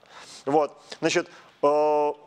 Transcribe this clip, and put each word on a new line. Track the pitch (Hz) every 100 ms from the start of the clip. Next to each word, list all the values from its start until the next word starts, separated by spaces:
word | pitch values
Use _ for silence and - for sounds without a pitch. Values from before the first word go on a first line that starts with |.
| _ - - - -
Вот. | 151 143 - - -
Значит, | 160 165 165 - - _
э, | 143 147 151 151 147 -